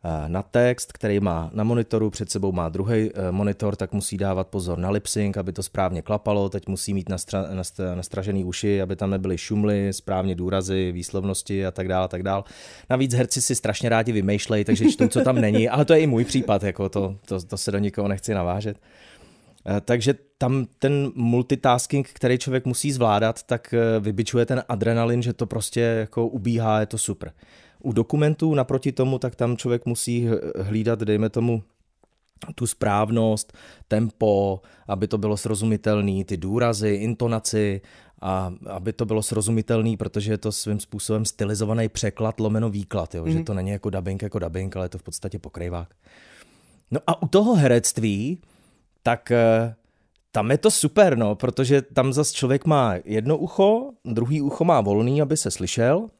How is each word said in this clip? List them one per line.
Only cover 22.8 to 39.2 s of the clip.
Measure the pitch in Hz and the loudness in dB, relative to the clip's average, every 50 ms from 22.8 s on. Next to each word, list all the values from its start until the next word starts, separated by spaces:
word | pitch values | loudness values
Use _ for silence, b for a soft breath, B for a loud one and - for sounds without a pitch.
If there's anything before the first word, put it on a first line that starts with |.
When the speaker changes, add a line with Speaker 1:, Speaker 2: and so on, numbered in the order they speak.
| - 143 | -2 -2
Speaker 1:
zvládat, | 139 127 120 110 104 104 110 110 113 - - | 0 2 2 4 4 4 2 0 0 -4 -4
tak, | - 123 113 - - - | -4 -4 -4 -4 -2 0
eh, | 117 113 113 113 110 | 2 2 4 2 2
vybičuje | 101 110 101 101 110 - - 120 117 | 0 -2 -2 -2 -2 0 2 0 2
ten | - 135 127 - | 2 0 -4 -2
adrenalin, | - 120 98 110 113 117 117 117 117 120 123 | -4 -4 0 0 0 2 2 2 2 0 0
že | 113 120 113 | 0 -2 -2
to | - 120 | -4 -4
prostě | 104 - 117 104 - - 123 | -4 -4 -6 -6 -2 0 0
jako | 117 117 113 113 110 107 - 120 117 | 2 2 2 0 -2 -2 -2 -2 -2
ubíhá, | 117 - 120 95 117 117 117 113 110 107 107 | 0 -2 -2 -2 0 0 2 2 2 2 2
je | 107 | 0
to | 104 - | 0 -2
super. | 110 - - 98 - - 78 - b b b b b b b b b - | -4 -4 -4 -4 -6 -8 -14 -14 b b b b b b b b b -6
U | - 107 | 0 0
dokumentů | 117 113 - - 147 151 151 156 - 160 160 151 | 0 0 2 2 2 2 2 2 2 0 2 2
naproti | 143 127 - 151 131 - 139 | 2 0 0 -2 0 0 -2
tomu, | 127 - 131 131 131 127 | 0 0 0 0 0 -2
tak | - 123 - | -2 -6 -2
tam | - 120 120 120 | -2 0 0 0
člověk | 113 - 123 120 120 - | -2 0 -2 -2 0 0
musí | 120 117 - - - 120 120 120 | -2 -2 -2 -2 -2 0 0 2
h-, | 117 113 - - - - - 95 | 2 0 0 -2 -6 -6 -4 -4
hlídat, | 101 107 110 107 117 117 107 | -2 0 0 0 0 0 0
dejme | 113 104 107 104 110 110 | 0 0 2 2 2 0
tomu, | - 123 117 120 117 113 101 _ _ _ _ _ _ _ _ _ _ _ _ _ _ _ - - 156 | 0 0 0 2 0 -2 -4 _ _ _ _ _ _ _ _ _ _ _ _ _ _ _ -14 -14 -6
tu | - 123 | -4 -4
správnost, | 113 - _ - 104 101 104 110 107 117 117 113 110 110 107 - - B B B B B B B | -4 -2 _ 0 2 2 2 2 2 2 2 2 2 2 0 -4 -10 B B B B B B B
tempo, | _ 107 107 117 107 - _ 110 107 101 98 101 98 95 95 b b b b b | _ 0 0 0 -2 -2 _ 2 4 4 4 2 0 -2 -4 b b b b b
aby | - 101 95 107 | -6 -2 -2 -2
to | 101 - | -2 -2
bylo | 104 101 107 104 | -2 0 0 -2
srozumitelný, | 98 - 107 110 98 110 113 110 104 - 110 107 104 101 101 95 95 92 | -2 -2 -4 -2 0 0 0 0 0 0 0 2 2 2 0 0 -2 -2
ty | - 101 | -4 -6
důrazy, | 85 82 95 104 117 120 117 113 101 107 107 | -6 -4 -2 0 2 2 2 0 0 0 0
intonaci | 104 98 107 113 113 - 123 117 117 110 - - - 107 104 104 98 98 B B B B B B B _ | 0 0 -2 -4 -2 -2 -2 0 0 -2 -2 -2 0 0 0 0 -2 -4 B B B B B B B _
a | - 92 92 95 95 90 90 - - - | -4 -2 -2 -2 -2 -4 -8 -10 -12 -10
aby | 98 92 90 110 110 | -10 -6 -6 -6 -4
to | - 120 | -4 -2
bylo | 101 110 107 | 0 0 -2